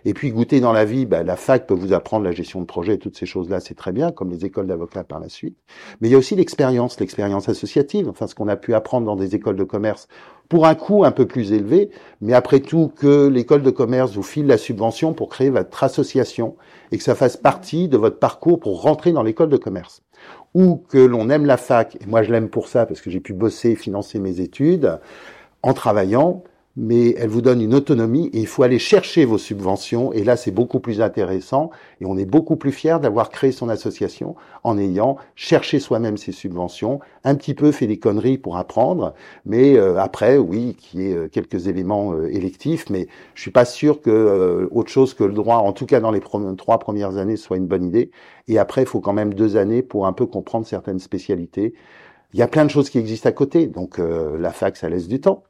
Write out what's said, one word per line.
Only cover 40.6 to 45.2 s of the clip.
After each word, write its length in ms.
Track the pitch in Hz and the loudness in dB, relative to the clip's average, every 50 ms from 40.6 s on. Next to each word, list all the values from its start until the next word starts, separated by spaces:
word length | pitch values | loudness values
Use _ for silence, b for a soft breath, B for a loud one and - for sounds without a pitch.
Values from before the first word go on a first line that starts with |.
| 120 123 92 _ | -6 -6 -8 _
qu'il 220 | _ _ - 95 | _ _ -8 -6
y 120 | 92 98 | -4 -4
ait, 40 | 90 | -4
euh, 140 | 85 80 78 | -4 -4 -6
quelques 380 | - 110 90 - - 92 87 98 | -6 -6 -6 -6 -6 -6 -4 -4
éléments, 440 | 85 95 90 95 104 101 101 101 | -4 -4 -2 -2 -2 -2 -2 -2
euh, 160 | 85 80 80 80 | -2 -4 -4 -4
électifs, 600 | - 98 90 92 - - - 143 165 151 - - | -4 -4 -6 -6 -8 -6 -6 -4 -4 -4 -4 -6
mais 180 | 101 92 87 B B B B B B | -6 -6 -6 B B B B B B
je 60 | - | -16
suis 100 | - - | -8 0
pas 120 | - 123 123 | 4 4 4
sûr 360 | 123 - - 151 151 147 147 | 4 2 0 2 2 2 2
que, 80 | - 117 | 2 2
euh, 580 | 110 110 110 104 98 95 92 90 87 90 92 - | 4 4 6 4 4 4 2 2 2 0 -2 -2
autre 180 | - 117 107 - | -2 -2 -2 0
chose 240 | - 135 131 127 - | 2 2 2 2 2
que 100 | - | 0